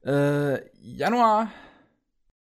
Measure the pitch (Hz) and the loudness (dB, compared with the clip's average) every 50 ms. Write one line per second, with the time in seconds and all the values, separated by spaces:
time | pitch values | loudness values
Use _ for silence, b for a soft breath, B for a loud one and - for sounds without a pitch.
0 | - - 139 143 143 143 147 143 147 143 131 - - - _ _ - 113 123 127 | -4 -2 0 2 2 2 0 0 0 -2 -2 -4 -6 -10 _ _ -20 -16 -8 -4
1 | 143 185 233 247 233 220 214 214 226 208 B B B B B B B B B B | -2 0 2 2 4 4 4 2 0 -2 B B B B B B B B B B
2 | B _ _ _ _ _ _ _ | B _ _ _ _ _ _ _